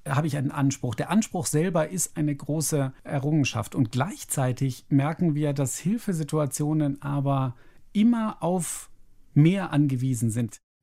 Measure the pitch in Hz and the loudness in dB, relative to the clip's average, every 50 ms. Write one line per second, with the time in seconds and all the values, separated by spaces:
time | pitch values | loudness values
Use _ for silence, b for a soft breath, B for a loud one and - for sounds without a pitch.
0 | - 147 - 143 165 156 147 147 131 143 - 143 139 139 131 - - 123 107 - | -6 0 0 2 2 0 -2 0 -2 -2 0 2 2 2 2 0 -4 -6 -4 -4
1 | - - 175 220 - - - 180 - - - 151 170 196 170 165 156 - 185 175 | -4 0 2 0 0 0 -4 -4 -4 0 0 0 0 2 2 0 0 0 -2 -4
2 | - - - 165 151 147 143 - - - 147 160 143 - 156 143 135 131 b b | -6 -4 -4 -2 -2 -2 -2 -4 -4 -4 -2 -2 0 0 0 0 0 -2 b b
3 | b - - 135 127 151 160 151 131 - - 113 110 - - - 123 107 - 120 | b -6 -4 -2 0 2 2 4 2 2 0 -4 -4 -4 0 0 0 2 2 -2
4 | 139 196 302 - - - - 147 131 127 120 - 139 131 120 - - - 147 135 | -2 -2 -4 -12 -8 -6 -2 0 0 0 0 0 -2 -4 -4 -6 -4 2 2 2
5 | 139 156 165 - 180 165 143 147 151 147 143 143 139 123 - - - 175 226 233 | 2 2 0 0 0 0 2 2 0 0 0 0 -2 -2 -2 -4 -2 -2 -2 -2
6 | - 208 180 160 156 135 156 156 151 131 - - 151 147 156 156 151 143 139 - | -2 -2 -2 -2 -2 -2 0 0 0 0 -2 -2 -2 0 2 2 2 0 -2 -4
7 | - 139 143 143 135 139 139 135 131 127 - b b b b b b - - 202 | -6 -4 -2 -2 0 0 0 0 0 -2 -6 b b b b b b -4 0 4
8 | 214 240 240 226 220 214 - - 165 170 180 185 156 - - - - - - - | 4 4 4 2 0 -4 -4 -4 -2 0 0 0 -2 -4 -8 -10 -12 -16 -20 -20
9 | - - - - - - - 147 151 165 190 196 180 - 147 143 151 139 131 120 | -20 -20 -20 -20 -20 0 4 6 6 6 4 2 -2 0 2 2 2 2 0 0
10 | 127 131 127 113 120 113 101 123 120 107 - - _ _ _ _ | -2 -2 -2 0 -2 -2 0 -2 -4 -4 -6 -14 _ _ _ _